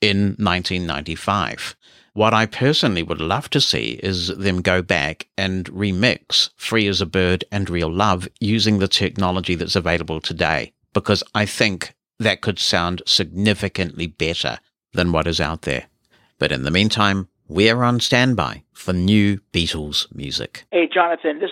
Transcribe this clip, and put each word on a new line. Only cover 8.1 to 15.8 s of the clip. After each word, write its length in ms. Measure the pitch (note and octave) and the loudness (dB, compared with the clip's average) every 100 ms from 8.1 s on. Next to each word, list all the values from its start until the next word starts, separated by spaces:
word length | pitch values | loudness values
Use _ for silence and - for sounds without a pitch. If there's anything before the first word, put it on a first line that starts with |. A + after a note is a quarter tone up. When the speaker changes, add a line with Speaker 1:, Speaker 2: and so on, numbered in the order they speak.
| F2+ F#2 - | 0 -4 -4
Speaker 1:
using 400 | G#2 A2+ G#2+ G#2 | 0 2 2 2
the 80 | F#2+ | 2
technology 680 | - F#2+ - F#2 F#2 F2+ | 0 0 0 0 0 -2
that's 220 | E2+ E2+ F#2+ | -2 0 0
available 440 | E2+ E2 D#2+ D#2+ | 2 0 -2 -6
today, 520 | - E2+ E2 D2 A1 _ _ | -6 -2 0 0 -4 _ _
because 280 | G#2+ - G2+ - | -2 0 0 0
I 120 | G#2+ G#2 | -2 -2
think 480 | - A2+ F2+ - - _ - | 0 0 0 -10 -16 _ -2
that 200 | A2 F#2 | 0 0
could 200 | - F2+ | -2 -2
sound 420 | - F#2 E2+ F2 - | 0 0 0 -2 0
significantly 1000 | - E2 F2 G#2 G2 G2 - F2 C#2 E2 | 0 0 0 0 2 -2 -4 -4 -4 -8
better 520 | - D#2 E2 C2+ A1 - _ _ | -2 -2 -2 -4 -6 -12 _ _
than 200 | F#2 F2 | -2 2
what 140 | D#2+ E2+ | 2 0
is 140 | E2 | 0
out 220 | D2+ E2 | -2 -4
there. 240 | D2 B1+ | -4 -6